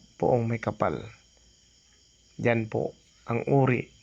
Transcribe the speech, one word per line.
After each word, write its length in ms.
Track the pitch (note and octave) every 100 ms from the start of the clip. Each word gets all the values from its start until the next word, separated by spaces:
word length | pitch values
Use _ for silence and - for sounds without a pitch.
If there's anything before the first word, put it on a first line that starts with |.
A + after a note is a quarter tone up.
| - -
poong 240 | - B2+ A2+
may 160 | A2+
kapal. 400 | - G#2 G2+ C#2 A2 - _ _ _ _ _ _ _ _ _ _ _ -
Yan 300 | A#2 A2+ A2
po 240 | A2+ - - _ _ -
ang 160 | A#2 -
uri 400 | C#3 C3 B2 - -